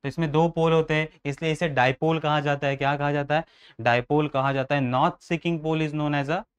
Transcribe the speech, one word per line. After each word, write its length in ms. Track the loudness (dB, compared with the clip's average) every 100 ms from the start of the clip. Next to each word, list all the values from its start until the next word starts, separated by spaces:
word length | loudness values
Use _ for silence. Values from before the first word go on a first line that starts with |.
तो 40 | -8
इसमें 240 | -4 0
दो 180 | 2 2
पोल 240 | 2 2
होते 200 | 2 2
हैं, 160 | 0 -2 _ -10
इसलिए 260 | -4 -2
इसे 180 | -2 -2
डायपोल 500 | 2 2 2 0 0
कहा 200 | 0 0
जाता 280 | 0 0 -2
है। 80 | 0
क्या 220 | -2 0
कहा 140 | -2
जाता 240 | -2 0 -2
है? 100 | -2 _ -20 -2
डायपोल 460 | 2 2 2 0 0
कहा 260 | 0 -2
जाता 220 | -2 0 0
है। 60 |
North 360 | 0 2 0 -2
seeking 400 | -6 -4 -2 -4
pole 220 | -2 -2 -2
is 60 | -2
known 280 | -2 -2
as 60 | -2
a 140 | -4 -6